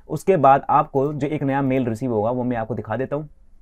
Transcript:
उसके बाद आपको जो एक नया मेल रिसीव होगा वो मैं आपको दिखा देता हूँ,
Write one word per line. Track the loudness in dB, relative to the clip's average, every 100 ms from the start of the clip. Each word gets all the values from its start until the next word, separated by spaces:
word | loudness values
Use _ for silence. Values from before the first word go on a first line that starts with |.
| -10
उसके | -4 0 4
बाद | 6 6 4
आपको | 2 2 0 -2
जो | -2 -4
एक | -2
नया | -2 -2
मेल | 0 0 -2
रिसीव | -4 -2
होगा | -2 0
वो | -2
मैं | -4 -4
आपको | -4 -8
दिखा | -6 -6
देता | -4 -6
हूँ, | -8 -16 -20 -20